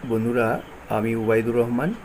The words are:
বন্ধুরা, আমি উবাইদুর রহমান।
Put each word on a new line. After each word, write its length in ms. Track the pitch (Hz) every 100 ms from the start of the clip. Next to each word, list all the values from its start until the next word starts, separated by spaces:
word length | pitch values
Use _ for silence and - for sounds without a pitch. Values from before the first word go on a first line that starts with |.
| 127
বন্ধুরা, 400 | 113 113 123 113 123 - - -
আমি 220 | 107 110
উবাইদুর 420 | 113 110 110 113 117
রহমান। 340 | 120 120 156 233